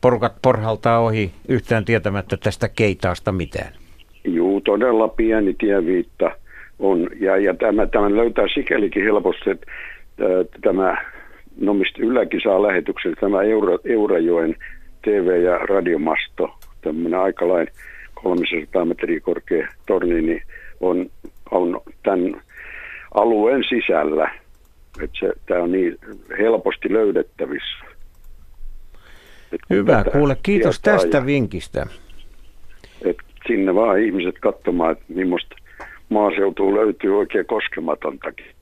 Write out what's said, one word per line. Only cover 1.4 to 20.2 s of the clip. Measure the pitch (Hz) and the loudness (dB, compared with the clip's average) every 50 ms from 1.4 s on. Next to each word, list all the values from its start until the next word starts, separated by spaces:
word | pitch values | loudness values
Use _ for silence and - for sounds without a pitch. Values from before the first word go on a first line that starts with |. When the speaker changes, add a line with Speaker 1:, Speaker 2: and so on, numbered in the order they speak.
| - - | -4 -2
Speaker 1:
yhtään | 131 120 - - 120 113 101 | -2 -2 0 0 0 0 2
tietämättä | 87 117 110 85 104 98 101 95 - - | 2 0 2 2 0 -2 -2 -4 -4 -6
tästä | 95 - 107 98 - - 107 | -2 -2 -4 -2 -2 -4 -4
keitaasta | - - 113 104 95 - - 92 87 - - - | 0 2 2 2 2 0 0 -2 -2 0 -2 -2
mitään. | 95 95 85 - - - - - - - - - - - - _ - - - | -2 -2 -2 -4 -6 -8 -8 -8 -14 -20 -20 -20 -20 -20 -20 _ -20 -8 -6
Speaker 2:
Juu, | - 85 82 87 95 98 98 | -2 0 2 2 2 2 2
todella | 95 - 101 104 120 127 117 110 110 110 | 2 2 2 4 4 4 4 4 4 2
pieni | - - 113 113 110 110 104 95 90 | 2 0 2 2 4 4 2 2 0
tieviitta. | - - 107 98 98 85 82 92 87 82 - - - 92 85 - - - - - - - - - - | 0 0 2 2 2 2 2 2 0 0 -4 -2 -2 0 0 0 -4 -18 -20 -20 -20 -20 -20 -10 -2
On. | - 98 95 85 85 - - - | 2 2 2 2 0 -2 -2 -2
Ja, | 101 95 95 | 0 2 2
ja | 95 101 95 90 | 4 2 2 0
tämä, | 85 117 110 104 107 101 | 2 0 2 2 2 2
tämän | - - 117 104 101 101 | 2 2 2 2 4 4
löytää | 110 117 120 110 - 104 92 - | 2 2 2 2 0 0 0 0
sikälikin | - - - - 127 104 92 - 104 95 | -4 -2 0 0 0 0 0 0 0 2
helposti, | 107 110 104 85 92 87 - - 98 | 4 2 4 2 0 -2 0 -2 -4
että, | 95 - - - - - - - - - - - - - | -4 -4 -6 -16 -16 -14 -14 -16 -16 -18 -20 -20 -8 -4
äh, | - 98 92 92 90 - - - | 0 0 2 2 0 -2 -6 -2
tämä, | - 107 90 92 95 92 - - - - - - - - - - - - - - | 0 0 2 4 2 2 0 -2 -6 -10 -14 -18 -20 -20 -20 -20 -20 -20 -8 -2
no | - 98 104 | 0 2 2
mistä | 101 92 - - - | 2 0 -2 -2 -2
Yläkin | 113 110 127 123 104 - - 90 - | -2 2 2 2 0 0 -2 -2 2
saa | 110 98 92 | 2 4 4
lähetyksen, | 104 104 95 90 - - 92 - - 92 80 - | 4 4 2 2 0 -2 -6 -4 -4 -6 -4 -2
tämä | - 98 101 95 | -2 0 2 2
Eura-, | 98 107 110 107 104 92 87 87 - | 2 2 2 2 2 2 0 0 0
Eurajoen | - 120 110 104 101 98 85 82 85 87 85 82 80 80 - - - - - - - - - | 0 2 2 2 2 2 2 4 2 2 2 2 0 -2 -4 -8 -16 -16 -16 -18 -20 -20 -6
T | - | -2
V | 107 104 101 90 90 90 87 | 0 2 2 4 4 4 4
ja | 87 90 87 87 | 4 4 2 2
radiomasto, | - - 98 95 87 87 85 78 76 80 76 73 - - - - 87 - - - - - - - | 0 2 0 2 2 2 0 0 2 0 0 -2 -4 -8 -4 -4 -4 -4 -4 -14 -20 -20 -20 -8
tämmönen | - 82 76 80 85 82 85 92 | -6 -6 -4 -2 -2 -2 0 2
aika | 92 95 90 - 92 87 | 0 0 0 0 0 2
lailla | 92 85 80 - - - - - - - - - - | 2 2 0 -2 -6 -18 -20 -18 -18 -18 -18 -18 -18
kolmesataa | - - 92 90 90 87 - 87 82 78 - - 92 85 | -6 -2 0 0 0 0 -2 -4 -6 -6 -2 -2 0 0
metriä | 85 82 - - 82 85 78 | 0 -2 -2 -2 -2 -2 -2
korkea | - - 85 82 - - 90 80 78 - - - - | -2 -4 -4 -4 -2 -2 -2 -2 -2 -4 -10 -16 -4
torni, | - 95 90 87 87 87 82 | -2 0 0 2 0 0 0